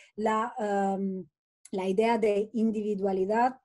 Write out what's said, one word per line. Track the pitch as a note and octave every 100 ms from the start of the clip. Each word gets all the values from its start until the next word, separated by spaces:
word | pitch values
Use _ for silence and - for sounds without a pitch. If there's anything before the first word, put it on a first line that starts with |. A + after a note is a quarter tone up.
| - -
la, | A3 A3 A#3+ B3
em, | G#3 G3+ G3 G3 G3 F#3 F3 _ _ _ -
la | F#3+ F#3
idea | F#3+ A3+ A3+
de | G#3 G3+ G#3
individualidad, | A3+ A3+ G#3+ G#3+ G3 G3 F#3+ F#3+ A3 B3+ B3+